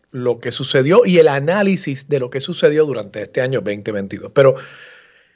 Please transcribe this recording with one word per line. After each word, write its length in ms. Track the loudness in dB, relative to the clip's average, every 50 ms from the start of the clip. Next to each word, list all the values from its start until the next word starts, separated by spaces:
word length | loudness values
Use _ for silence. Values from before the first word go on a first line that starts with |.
| _ _
lo 280 | -10 -4 -2 -2 -4 -4
que 120 | -6 -8
sucedió 540 | -8 -8 -6 -2 0 2 2 4 4 4 4
y 140 | 6 6 6
el 100 | 6 6
análisis 800 | 4 0 -2 -2 0 0 0 0 0 -2 -4 -6 -8 -8 -6 -4
de 100 | -4 -4
lo 100 | -4 -4
que 120 | -8 -8
sucedió 440 | -8 -8 -2 2 2 2 4 2 0
durante 360 | 0 -2 -6 -8 -10 -12 -12
este 180 | -12 -8 -4 -4
año 220 | -2 -2 -2 -4
veinte 320 | -4 -6 -6 -6 -6 -6 -6
veintidós. 400 | -6 -6 -8 -10 -12 -14 -2 2
Pero 220 | 4 4 4 4 2 -4 -16 -20 -20 -20 -20 -20 -20 _ _ _ _ _ _ _